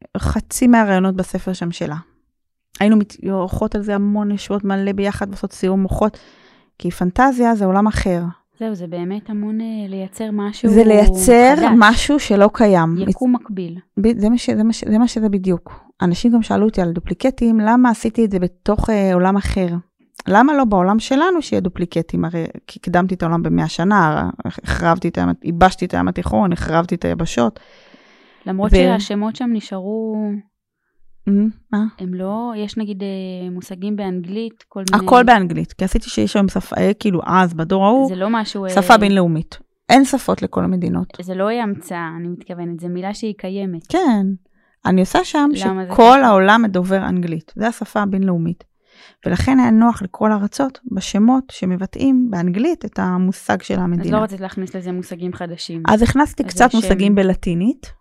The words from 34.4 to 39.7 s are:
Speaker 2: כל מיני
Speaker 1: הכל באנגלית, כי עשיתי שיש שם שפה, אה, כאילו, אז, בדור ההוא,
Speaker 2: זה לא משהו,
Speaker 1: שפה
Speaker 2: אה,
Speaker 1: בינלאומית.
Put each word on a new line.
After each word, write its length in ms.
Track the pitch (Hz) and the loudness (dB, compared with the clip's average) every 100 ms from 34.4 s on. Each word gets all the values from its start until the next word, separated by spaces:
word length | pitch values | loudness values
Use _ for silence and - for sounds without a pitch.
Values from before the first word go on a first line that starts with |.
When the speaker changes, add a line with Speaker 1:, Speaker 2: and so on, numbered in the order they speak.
| 226 _ _ | -10 _ _
Speaker 2:
כל 160 | 196 190 | -10 -2
מיני 140 | 208 | -2
Speaker 1:
הכל 180 | 190 247 | 2 2
באנגלית, 500 | 247 220 175 156 165 | 4 4 2 -4 -8
כי 120 | - | -6
עשיתי 240 | 190 - - | -4 -4 -4
שיש 240 | 220 208 | -4 -2
שם 140 | 208 190 | 0 0
שפה, 280 | 190 - - | -2 -6 -2
אה, 140 | 185 214 | -2 0
כאילו, 220 | 208 170 | -2 -2
אז, 280 | - 185 180 | 0 2 2
בדור 320 | 165 160 190 | -2 -2 0
ההוא, 220 | 196 262 269 | 2 2 0
Speaker 2:
זה 80 | |
לא 120 | 185 202 | -2 -2
משהו, 360 | 233 208 202 190 | -2 -4 -8 -2
Speaker 1:
שפה 240 | 190 180 | 0 6
Speaker 2:
אה, 40 | 220 | 6
Speaker 1:
בינלאומית. 600 | 202 196 170 160 - - - | 6 4 2 0 -6 -16 -20